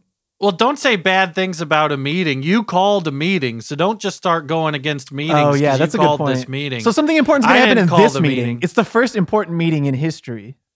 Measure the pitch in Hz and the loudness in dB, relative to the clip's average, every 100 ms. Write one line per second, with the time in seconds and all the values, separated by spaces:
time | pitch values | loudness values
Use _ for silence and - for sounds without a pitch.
0 | _ _ _ - 202 175 233 285 277 214 | _ _ _ -4 -2 2 0 0 0 0
1 | 185 185 185 160 185 165 165 156 151 143 | 2 2 2 0 -4 -4 0 2 2 -2
2 | 135 170 170 135 143 208 214 180 196 202 | -4 -2 -2 -2 0 0 0 0 2 0
3 | 160 139 165 190 131 113 - 143 180 220 | -2 -4 -2 -2 -2 -6 -8 -4 -2 -2
4 | 202 - 185 165 147 160 160 147 139 143 | -6 -4 -2 -2 -2 -2 -2 -2 -4 -6
5 | 131 135 151 151 147 143 147 135 156 208 | -8 -8 0 2 2 2 2 2 0 2
6 | 151 147 147 131 127 135 143 127 113 226 | 2 2 -2 -2 -4 -8 -6 -4 -2 0
7 | 302 320 285 294 220 196 254 240 180 170 | 2 2 2 2 4 4 4 4 4 6
8 | 214 139 156 127 120 120 175 - 208 226 | 4 4 0 0 -2 -4 -4 0 0 2
9 | 247 220 180 214 175 170 165 156 143 131 | 0 0 0 0 -2 -2 0 0 0 -2
10 | 160 156 - 117 104 135 _ | -4 -6 -10 -14 -14 -20 _